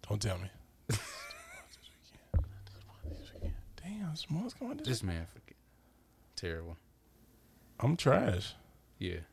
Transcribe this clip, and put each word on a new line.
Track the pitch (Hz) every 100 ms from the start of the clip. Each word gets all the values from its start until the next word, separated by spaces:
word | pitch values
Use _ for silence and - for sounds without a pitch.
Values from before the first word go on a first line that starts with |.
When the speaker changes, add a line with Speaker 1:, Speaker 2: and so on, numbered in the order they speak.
| -
Speaker 1:
Don't | 107
tell | 110 90
me. | 95 - - - -
Speaker 2:
<laughs> | 107 - - 587 622 679 740 - - - - - - - - - - - - - - - - - - - - - -
Speaker 1:
Damn, | 170 214 190 156
Smalls | - 156 233
going | - 247 277
this | 302
Speaker 2:
This | 120
man, | 98 82 85
fucking | - - - - - - - - - - -
terrible. | 90 82 82 82 - - - - - - - - - -
Speaker 1:
I'm | 120 170
trash. | 139 - - 90 - - - - - -
Speaker 2:
Yeah. | 90 87 82